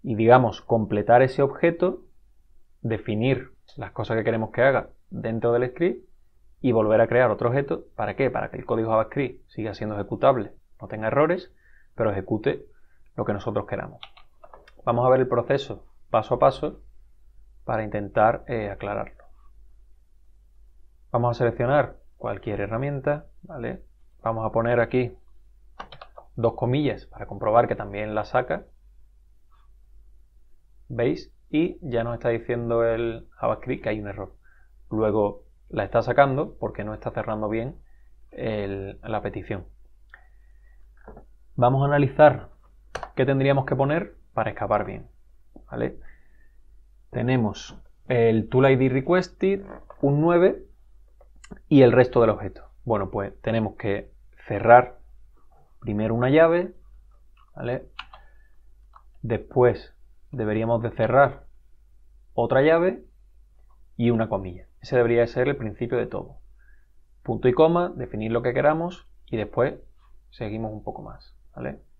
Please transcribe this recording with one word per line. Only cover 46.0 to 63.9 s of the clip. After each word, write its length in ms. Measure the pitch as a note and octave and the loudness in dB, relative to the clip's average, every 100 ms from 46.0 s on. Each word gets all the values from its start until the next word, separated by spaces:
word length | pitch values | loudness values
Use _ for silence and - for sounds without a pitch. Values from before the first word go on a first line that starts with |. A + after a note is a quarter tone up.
| - - - - - - - - - - - B2 | -18 -20 -20 -20 -20 -20 -20 -20 -20 -20 -10 -4
Tenemos 580 | A#2 B2+ A2 F#2+ - - - - - | 0 0 0 -4 -16 -18 -20 -20 -2
el 420 | B2 A2+ A2 G2+ | 2 4 4 2
tool 180 | B2+ C3+ | 4 4
I 80 | C3 | 4
D 140 | C3 | 2
requested, 760 | C3 C3+ F3+ F3+ - F#3+ G3 G3 - - - | 0 0 0 0 -2 -2 -2 -6 -18 -20 -2
un 180 | C#3+ C#3+ | 0 2
nueve 460 | D#3+ F3 F#3 - - - - - - - - - - - - | 4 4 4 2 -12 -20 -20 -20 -20 -20 -20 -20 -20 -20 4
y 140 | C#3+ | 8
el 120 | B2+ | 8
resto 280 | A#2+ B2 B2 | 8 4 4
del 80 | A2+ | 2
objeto. 400 | G2+ G#2 - - - | 2 -6 -12 -20 -14
Bueno, 240 | - G#2+ F#2+ | -4 -2 -2
pues 240 | G#2+ G2 - | -6 -8 -8
tenemos 360 | - A2+ G#2+ - | -4 -2 -4 -4
que 360 | A2+ G2+ - - - - - | -4 -4 -8 -20 -20 -20 -8
cerrar 520 | G2+ G2+ B2 B2 - - - - - - - - - | -2 10 10 8 -10 -20 -20 -20 -20 -20 -20 -20 -14
primero 340 | A2 G#2 A2 | -6 -4 -2
una 140 | A2+ B2+ | 0 2
llave, 460 | D3 E3 E3+ F#3 - - - - - - _ _ | 6 6 4 -2 -12 -20 -20 -20 -20 -20 _ _
¿vale? 340 | - A#2+ B2+ - - - - - - - - - - - - - - | -12 -8 -8 -10 -20 -20 -20 -20 -20 -20 -20 -20 -20 -20 -20 -20 -14
Después 760 | A#2 G#2+ - - B2 - - - - - - | -4 -4 -2 4 4 4 -10 -20 -20 -20 -14
deberíamos 520 | C3 G#2+ A2 A2+ A#2 | -6 -2 0 0 -2
de 80 | A#2 | -2
cerrar 560 | - C#3 B2+ C3+ C3+ - - - - _ - - - - | -2 2 4 4 2 -18 -20 -20 -20 _ -20 -20 -20 -10
otra 260 | - A#2+ C3 | -4 0 2
llave 420 | D3 E3 F3+ A#3 - _ - - - - - - - | 4 4 2 -4 -16 _ -20 -20 -20 -20 -20 -20 -20